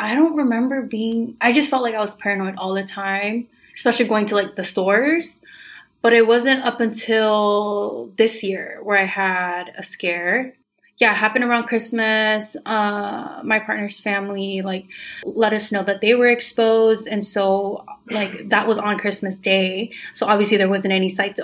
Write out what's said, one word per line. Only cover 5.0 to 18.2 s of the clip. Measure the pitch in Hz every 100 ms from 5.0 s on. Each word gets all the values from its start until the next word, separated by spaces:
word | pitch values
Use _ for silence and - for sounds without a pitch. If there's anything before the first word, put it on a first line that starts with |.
| 285 330 330 - - - - - - _
But | 233
it | 233 226
wasn't | 240 262 262
up | 247 247
until | 226 220 - 220 214 214 208 208 208 208 208 226 220 190
this | 226 -
year | 196 190 - -
where | 202 196
I |
had | 190 196 190 185 180 175 185 -
a |
scare. | 185 - 180 175 175 233 262 - _ _ _ -
Yeah, | 226
it | 208
happened | 214 247
around | 240 240
Christmas. | 226 226 226 226 220 220 214 214 214 -
Uh, | 202 220 208 208 202 202 - -
my | 214 214
partner's | 214 214 202 -
family, | 214 202 196 196 196 190
like, | 190 185 - - - -
let | - - 214
us | 214 214
know | 202
that | 190 196
they | 214
were | 247 240
exposed. | 240 - - 226 226 220 220 220
And | 208
so, | 208 208 196 196 196 202 - - -
like, | 214